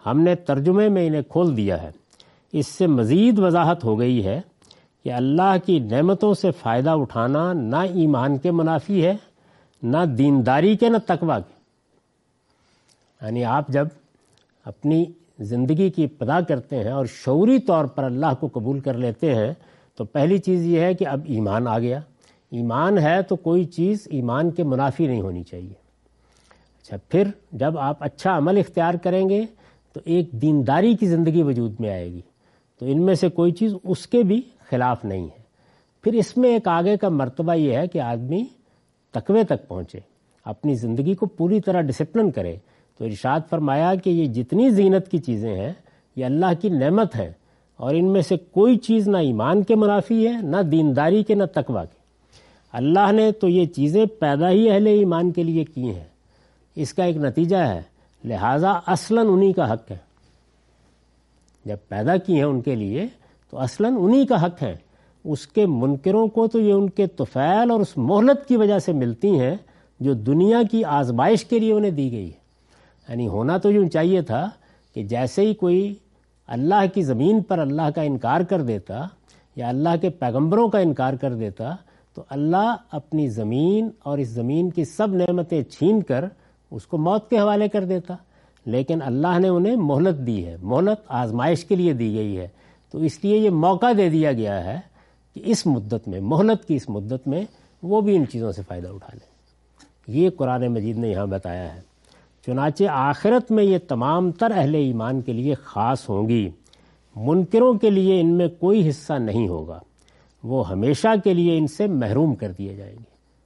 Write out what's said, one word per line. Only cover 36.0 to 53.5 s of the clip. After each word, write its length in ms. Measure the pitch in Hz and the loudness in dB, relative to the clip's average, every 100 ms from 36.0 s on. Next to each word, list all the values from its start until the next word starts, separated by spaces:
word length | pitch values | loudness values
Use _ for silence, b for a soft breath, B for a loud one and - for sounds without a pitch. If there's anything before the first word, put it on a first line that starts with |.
پھر 100 | 214 | -2
اس 240 | 226 196 - | 0 0 2
میں 140 | 254 | 2
ایک 180 | 233 202 | 2 0
آگے 280 | 170 175 208 | 0 2 0
کا 120 | 202 | 0
مرتبہ 460 | 156 139 - 165 | 0 -2 -2 -2
یہ 220 | 170 147 127 | 0 2 0
ہے 120 | 175 | -2
کہ 120 | 175 | -4
آدمی 440 | 120 120 123 175 254 - _ _ _ _ _ | -4 -4 -4 -6 -6 -12 _ _ _ _ _
تقوی 340 | 120 - 208 | -8 0 2
تک 240 | 196 127 - | 2 -2 -6
پہنچے، 300 | 90 85 92 - _ _ _ | -12 -12 -16 -20 _ _ _
اپنی 300 | - 107 151 | -14 -6 -2
زندگی 400 | 127 117 117 143 | -2 -2 -2 -2
کو 120 | 190 202 | -2 -4
پوری 340 | - 170 208 | -2 0 0
طرح 200 | 196 180 | 0 0
discipline 500 | 151 - 156 226 214 | 0 -2 -4 0 0
کرے۔ 260 | 127 90 85 - b b - | -2 -6 -8 -16 b b -10
تو 60 | |
ارشاد 360 | 113 101 131 151 160 | -10 -6 -2 -2 -2
فرمایا 440 | 165 147 139 170 | -2 0 0 0
کہ 160 | 190 185 | 0 0
یہ 160 | 170 151 | 0 0
جتنی 440 | 117 123 185 262 | -2 -2 2 4
زینت 400 | 202 196 190 185 | 4 4 4 0
کی 80 | 170 | -4
چیزیں 360 | 135 113 110 | -2 -4 -4
ہیں 180 | 92 107 185 _ b b - | -4 -6 -10 _ b b -8
یہ 80 | |
اللہ 220 | 127 143 185 170 | -2 0 2 0
کی 80 | 208 | 0
نعمت 480 | 160 135 196 220 117 | 0 2 2 0 -2
ہیں، 140 | 90 87 _ _ _ - | -8 -12 _ _ _ -10
اور 180 | 123 | -4
ان 100 | 160 | 0
میں 180 | 185 190 | 2 2
سے 140 | 156 180 | 0 -2
کوئی 400 | - 185 226 247 | -2 2 4 4
چیز 320 | - 226 202 | 2 0 2
نہ 80 | 202 | 2
ایمان 460 | 151 110 123 190 | 0 0 2 2
کے 120 | 190 | 2
منافی 540 | 220 214 208 - 226 220 | 2 4 2 0 0 0
ہے، 40 | 240 | -2
نہ 140 | 175 175 | -2 -2
دینداری 680 | 175 160 156 131 151 208 | 2 2 2 2 2 2
کے، 120 | 208 | 2
نہ 100 | 208 | 0
تقوی 360 | 190 - 139 110 82 | 0 -2 -4 -4 -8
کے۔ 40 | _ _ _ _ b b b b | _ _ _ _ b b b b
اللہ 400 | 113 135 180 202 | -4 0 4 4
نے 200 | 214 220 | 4 2
تو 160 | 214 | 2
یہ 180 | 190 | 2